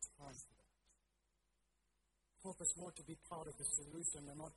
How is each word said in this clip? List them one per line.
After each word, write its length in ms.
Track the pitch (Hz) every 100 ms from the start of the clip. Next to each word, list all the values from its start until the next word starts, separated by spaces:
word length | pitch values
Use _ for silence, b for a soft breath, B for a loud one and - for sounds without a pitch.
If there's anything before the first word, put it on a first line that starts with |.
| - -
time 160 | 139 131
for 240 | - -
that. 80 | - _ _ - _ _ _ _ _ _ _ _ _ _ _ _ _ -
Help 160 | 190 180
us, 160 | 165 170
Lord, 160 | 180 170
to 40 | 160
be 80 | 160
part 240 | - 165 156
of 80 | 143
the 80 |
solution 640 | 139 151 147 160 165 151 143
and 80 | 147
not 160 | 156